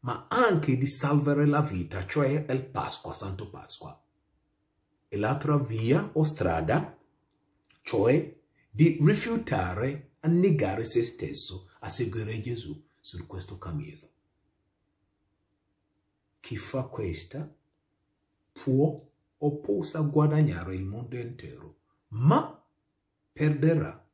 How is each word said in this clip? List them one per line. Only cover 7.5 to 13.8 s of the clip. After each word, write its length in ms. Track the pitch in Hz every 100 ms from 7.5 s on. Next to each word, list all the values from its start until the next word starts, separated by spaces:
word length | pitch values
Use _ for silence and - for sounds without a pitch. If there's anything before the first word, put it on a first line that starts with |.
| _ _ _
cioè 540 | - 110 110 147 - - _ _ _
di 300 | 107 165 160
rifiutare 1160 | 151 208 233 233 - 113 90 90 127 151 - _
a 80 | 160
negare 560 | 170 190 156 95 95
se 200 | 113 120
stesso, 680 | 117 - - - - 92 - _
a 100 | -
seguire 520 | - 113 113 107 110
Gesù 440 | 107 117 92 - _ _
su 280 | - 90 -
questo 300 | 98 - 92
cammino. 500 | 92 78